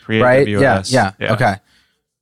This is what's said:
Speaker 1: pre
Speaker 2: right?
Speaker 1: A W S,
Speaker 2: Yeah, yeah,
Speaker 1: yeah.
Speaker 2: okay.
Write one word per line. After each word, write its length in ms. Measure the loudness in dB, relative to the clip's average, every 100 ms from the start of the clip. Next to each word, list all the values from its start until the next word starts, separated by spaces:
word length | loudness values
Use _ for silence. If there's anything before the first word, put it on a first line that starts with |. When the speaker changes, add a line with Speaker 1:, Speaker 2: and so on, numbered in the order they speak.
Speaker 1:
pre 200 | -4 0
Speaker 2:
right? 260 | 2 2 2
Speaker 1:
A 40 |
W 140 | 0 0
S, 260 | 0 0
Speaker 2:
Yeah, 200 | -2 -2 -4
yeah, 80 | -6
Speaker 1:
yeah. 60 |
Speaker 2:
okay. 200 | -2 -2 -4 _ _ _ _ _ _